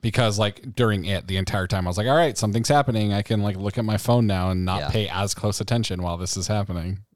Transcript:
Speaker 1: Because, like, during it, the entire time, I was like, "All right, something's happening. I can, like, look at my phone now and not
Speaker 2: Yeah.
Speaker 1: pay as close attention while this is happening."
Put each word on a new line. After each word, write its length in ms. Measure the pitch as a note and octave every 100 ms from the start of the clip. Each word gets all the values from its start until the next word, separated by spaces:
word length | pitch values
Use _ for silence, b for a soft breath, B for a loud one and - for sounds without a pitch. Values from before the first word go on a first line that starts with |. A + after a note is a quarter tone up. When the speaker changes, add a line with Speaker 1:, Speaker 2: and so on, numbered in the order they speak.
Speaker 1:
Because, 360 | A#2 - A#2 G#2
like, 380 | G#2 G2+ C3+ A2
during 300 | A#2+ G#2 E2+
it, 220 | G2 F#2
the 100 | F#2+
entire 280 | F#2+ G#2 F#2
time, 180 | G2 F2+
I 20 |
was 60 | F2+
like, 100 | A2
"All 80 | D3
right, 200 | E3 G#2+
something's 300 | A2 G#2 A#2
happening. 440 | C#3+ C#3 A2 G#2
I 80 | G2+
can, 200 | G2+ A2
like, 120 | G#2 F#2+
look 220 | G2+ G2
at 80 | A2
my 100 | G#2+
phone 280 | - A#2+ A2
now 220 | F#2+ F#2
and 160 | F#2 F#2
not 140 | F#2+
Speaker 2:
Yeah. 80 | C#2+
Speaker 1:
pay 180 | A2 G#2
as 260 | F2 G2 -
close 260 | G#2+ G#2
attention 400 | G#2 A#2 A2 F2+
while 160 | F2+ E2+
this 180 | F2+ -
is 120 | F2
happening." 520 | G#2 G2 F2 E2+ G2 -